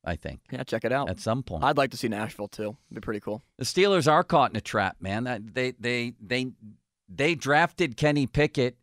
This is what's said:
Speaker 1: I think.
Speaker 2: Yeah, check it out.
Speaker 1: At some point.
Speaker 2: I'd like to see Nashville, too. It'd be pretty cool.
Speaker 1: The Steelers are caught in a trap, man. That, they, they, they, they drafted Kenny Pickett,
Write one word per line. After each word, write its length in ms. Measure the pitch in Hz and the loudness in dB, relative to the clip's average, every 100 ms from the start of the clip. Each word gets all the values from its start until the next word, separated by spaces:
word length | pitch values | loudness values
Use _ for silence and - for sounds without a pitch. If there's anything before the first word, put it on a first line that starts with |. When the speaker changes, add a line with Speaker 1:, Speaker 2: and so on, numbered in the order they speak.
Speaker 1:
I 140 | - 85 | -8 -6
think. 240 | - 135 _ | -8 -14 _
Speaker 2:
Yeah, 140 | 127 | -12
check 200 | 131 117 | -6 -4
it 60 | 113 | -2
out. 180 | 131 131 | -2 -2
Speaker 1:
At 120 | 95 | -4
some 240 | 110 120 | -2 -4
point. 180 | - 85 | -4 -2
Speaker 2:
I'd 140 | 127 147 | 0 2
like 160 | 135 | 0
to 40 | 117 | 0
see 120 | 123 | -4
Nashville, 400 | 104 110 - 101 | -2 -6 -8 -12
too. 280 | - 107 110 _ | -8 -8 -8 _
It'd 40 | |
be 60 | 113 | -12
pretty 200 | 104 104 | -8 -8
cool. 240 | - 107 - - | -6 -10 -12 -8
Speaker 1:
The 60 | |
Steelers 460 | 127 180 202 190 143 | -4 2 4 6 6
are 140 | 156 | 4
caught 260 | 175 165 123 | 4 4 4
in 60 | 110 | 0
a 40 | |
trap, 360 | - 110 95 - | -2 0 0 -2
man. 240 | 95 104 | -6 -4
That, 320 | 123 117 107 | -4 -6 -8
they, 160 | 113 127 123 | -4 -4 -4
they, 360 | 117 123 120 117 | -4 -2 -4 -8
they, 300 | 101 123 127 - 107 104 _ _ _ | -6 -4 -4 -10 -20 -20 _ _ _
they 280 | 95 156 165 | 0 0 2
drafted 600 | 135 147 170 - 165 113 | 2 4 2 2 -2 2
Kenny 300 | 151 147 131 | 2 4 2
Pickett, 500 | - 151 - 127 - | 2 2 2 -2 -2